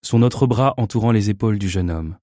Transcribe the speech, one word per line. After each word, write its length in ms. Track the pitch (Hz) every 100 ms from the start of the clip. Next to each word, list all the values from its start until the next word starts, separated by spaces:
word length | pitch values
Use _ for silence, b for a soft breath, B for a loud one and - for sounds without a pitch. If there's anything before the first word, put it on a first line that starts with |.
son 200 | - 117
autre 240 | 120 - 131
bras 280 | 117 135 -
entourant 340 | 113 117 113
les 180 | 113 101
épaules 280 | 101 113 101
du 100 | 98
jeune 220 | 92 90
homme. 280 | 80 80 92